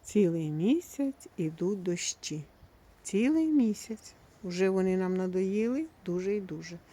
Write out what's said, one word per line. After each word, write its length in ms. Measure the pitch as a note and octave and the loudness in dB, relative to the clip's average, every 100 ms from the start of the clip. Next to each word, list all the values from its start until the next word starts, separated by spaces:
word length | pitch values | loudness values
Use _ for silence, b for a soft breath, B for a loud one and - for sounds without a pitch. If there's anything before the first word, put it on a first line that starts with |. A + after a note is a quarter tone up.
цілий 460 | - G#3 F#3 E3 D#3 | -2 2 4 2 -2
місяць 800 | D3+ F#3+ D#4+ - - C#4 - - - | 0 2 2 0 -4 -4 -4 -12 -6
ідуть 460 | D#3 D#3+ F#3 G3+ | -6 -2 -2 -2
дощі. 600 | F3+ F3 - - - D#3 C#3+ - - - - - | -2 -4 -4 -8 -8 -10 -10 -18 -20 -20 -20 -20
Цілий 440 | - G3 B3 D#4 D#4+ | -4 0 2 2 4
місяць. 640 | D4+ A3+ G#3 - A3 - - - - | 4 4 2 -6 -12 -12 -20 -20 -14
Уже 260 | F#3+ F3 F#3+ | -8 0 2
вони 280 | F#3+ F#3 F#3 | 4 4 2
нам 200 | F#3 F#3 | 2 0
надоїли 680 | F#3 F#3 F#3+ G3+ A3+ C4 D#4+ - F#3 | 0 0 0 2 0 0 -4 -8 -6
дуже 300 | F3 F#3+ G#3 | -4 -2 -2
і 60 | |
дуже. 360 | F#3 D#3+ E3 E3+ B | -4 -8 -10 -14 B